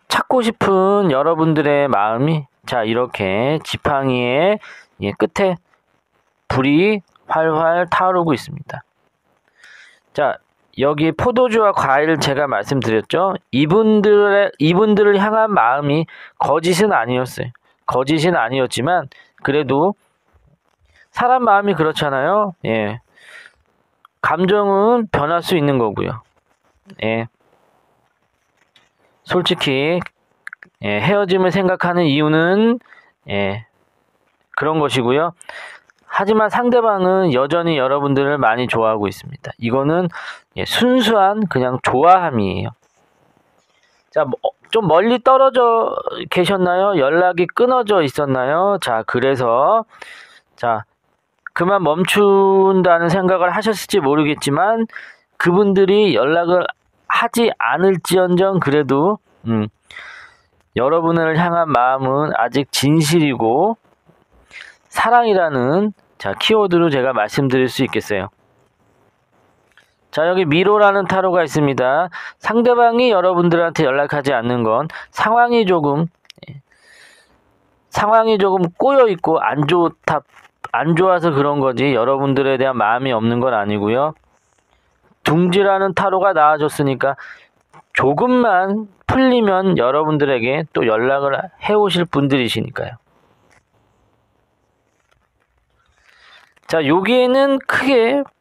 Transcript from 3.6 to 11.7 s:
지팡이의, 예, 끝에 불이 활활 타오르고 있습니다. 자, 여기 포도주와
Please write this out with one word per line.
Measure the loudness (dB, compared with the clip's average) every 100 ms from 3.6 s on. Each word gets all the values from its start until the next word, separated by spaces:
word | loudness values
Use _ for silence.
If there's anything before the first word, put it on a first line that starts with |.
지팡이의, | -6 -8 -4 -2 0 -2 0 0 0 -2 -6 -20 -20 -10
예, | -8
끝에 | -4 -4 -2 -2 -2 _ _ _ _ _ _ _ _ -6
불이 | -2 2 2 2 -2 -6 _ -6
활활 | -2 0 0 0 0 -2
타오르고 | -2 0 0 0
있습니다. | -2 -6 -16 -16 -18 -18 _ _ _ _ _ _ _ -20 -20 -20 _ _
자, | -4 -2 -4 _ _ _ -2
여기 | -2 0 -2
포도주와 | 0 -2 0 2 2 2